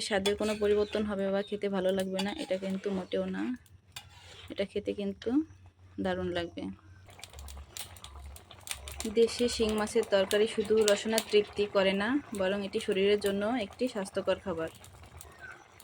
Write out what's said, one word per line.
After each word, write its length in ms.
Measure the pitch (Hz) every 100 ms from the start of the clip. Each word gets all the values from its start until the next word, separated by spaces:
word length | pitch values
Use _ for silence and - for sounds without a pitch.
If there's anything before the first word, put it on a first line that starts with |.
| -
স্বাদের 260 | 202 196 208
কোনো 140 | 214 214
পরিবর্তন 400 | 208 208 208 220 208
হবে 160 | 196 196
বা 80 | 196 202
খেতে 200 | 202 202 196
ভালো 140 | 185 190
লাগবে 220 | 190 185 196
না, 60 | 202
এটা 120 | 190 190
কিন্তু 240 | 196 190 202 190
মোটেও 260 | 180 190 190 190
না। 80 | 220 254 - - _ - - - - - -
এটা 140 | - 196
খেতে 200 | 202 202
কিন্তু 360 | 202 202 196 220 269 320 - - _ - -
দারুণ 240 | 190 180 180 175
লাগবে। 260 | 170 - 190 190 - - - - - - - - - - - - - - - - - - - - - - 226 214
দেশি 260 | 226 - 240 -
শিং 140 | 220 214
মাছের 260 | 214 233 220
তরকারি 320 | 196 190 208 220 -
শুধু 180 | 202 220 208
রসনা 300 | 202 220 220 -
তৃপ্তি 340 | 208 208 - 208 202
করে 180 | 190 196
না, 80 | 208 285 - 202
বরং 180 | 185 202 196
এটি 120 | 220 214
শরীরের 320 | 190 196 208 202
জন্য 180 | 196 208 254 202
একটি 180 | - 254
স্বাস্থ্যকর 440 | 214 190 196 190 180 202
খাবার। 240 | 165 165 - - - - - - - - - - -